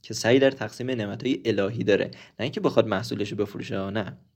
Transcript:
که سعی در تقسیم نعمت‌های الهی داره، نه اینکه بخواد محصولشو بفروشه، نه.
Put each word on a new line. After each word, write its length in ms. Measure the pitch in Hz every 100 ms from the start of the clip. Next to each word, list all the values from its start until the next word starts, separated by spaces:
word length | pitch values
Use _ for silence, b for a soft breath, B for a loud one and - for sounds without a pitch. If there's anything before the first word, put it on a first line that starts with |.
که 120 | -
سعی 240 | 110 110 131
در 120 | 135
تقسیم 400 | 135 107 - 127
نعمت‌های 500 | 123 101 98 127 -
الهی 400 | 113 104 98 117
داره، 200 | 107 95
نه 380 | 95 - - -
اینکه 180 | 110 220
بخواد 280 | 190 - 113
محصولشو 480 | 95 - 104 101 101
بفروشه، 540 | 101 - - 98 95
نه. 280 | 104 92 - _